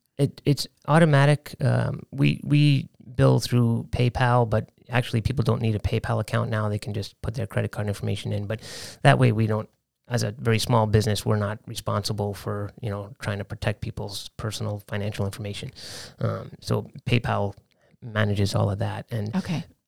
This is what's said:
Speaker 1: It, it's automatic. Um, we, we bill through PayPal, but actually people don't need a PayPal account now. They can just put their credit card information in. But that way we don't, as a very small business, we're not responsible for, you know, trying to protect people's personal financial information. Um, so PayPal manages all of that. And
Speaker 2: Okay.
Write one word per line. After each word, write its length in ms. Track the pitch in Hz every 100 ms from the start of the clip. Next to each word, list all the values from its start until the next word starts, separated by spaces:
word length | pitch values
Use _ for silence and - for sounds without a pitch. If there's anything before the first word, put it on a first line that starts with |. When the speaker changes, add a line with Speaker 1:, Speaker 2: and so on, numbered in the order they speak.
| _ -
Speaker 1:
It, 240 | 135 -
it's 220 | 147 139 - _ -
automatic. 680 | 160 165 139 143 147 - -
Um, 420 | 123 120 117 - -
we, 280 | 139 143 -
we 440 | 139 147 147 135 - _ - 123
bill 240 | 135 127
through 480 | - 123 117 117 -
PayPal, 580 | - 123 - 123 123 113
but 220 | 110 - _ -
actually 320 | 123 - 113
people 200 | - 127
don't 200 | 113 120
need 120 | 113
a 60 | 107
PayPal 400 | - 110 - 110
account 300 | - 117 117
now. 180 | 110 107
They 100 | 104
can 160 | -
just 260 | 104 - -
put 140 | -
their 120 | 113 110
credit 240 | 107 107
card 160 | - 104
information 440 | 101 107 101 110
in. 140 | 104 101
But 140 | 110 - - - -
that 160 | 143 135
way 140 | 127
we 140 | 107 110
don't, 200 | 107 - _ _ _ -
as 160 | 117
a 100 | 110
very 260 | 123 120 110
small 280 | - 117 107
business, 380 | 107 107 101
we're 120 | 113 107
not 220 | 104 107 -
responsible 680 | 110 - 104 101 104 101
for, 360 | 98 107 104 104 -
you 80 | 107
know, 240 | 101 101 -
trying 160 | - 101
to 60 |
protect 360 | - - 110 -
people's 480 | 104 - 98 - - -
personal 460 | 110 - 107 101 -
financial 380 | 104 104 -
information. 460 | 98 - 104 101 135 - - - - -
Um, 300 | 113 104 - -
so 300 | - 110 - - -
PayPal 480 | 120 - 107 98 - _ _ _ _
manages 520 | 120 107 104 101 98
all 160 | 107 104
of 100 | 98
that. 260 | 104 104 -
And 240 | 113 107
Speaker 2:
Okay. 300 | 185 180 156 - _